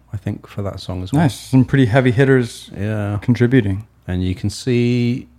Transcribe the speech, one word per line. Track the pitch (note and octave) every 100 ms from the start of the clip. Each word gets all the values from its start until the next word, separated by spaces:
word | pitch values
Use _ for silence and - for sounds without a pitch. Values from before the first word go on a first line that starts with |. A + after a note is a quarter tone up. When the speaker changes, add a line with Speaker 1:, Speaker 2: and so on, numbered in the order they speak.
| _
Speaker 1:
I | G#2
think, | G2+ - -
for | -
that | G2 -
song | - F#2
as | F#2
well. | C#3+
Speaker 2:
Nice. | E3 -
Some | - C3 B2
pretty | C#3 A#2
heavy | C3+ B2+
hitters | A2+ C3+ C3 A#2 - - -
Speaker 1:
Yeah. | G#2 G#2+ G2+ G#2
Speaker 2:
contributing. | - A#2 A#2+ C3 G2+ G2 - _ -
Speaker 1:
And | F#2
you | F#2 F#2
can | G#2
see | - C3 A#2+ A#2+ B2 A#2+ B2+ -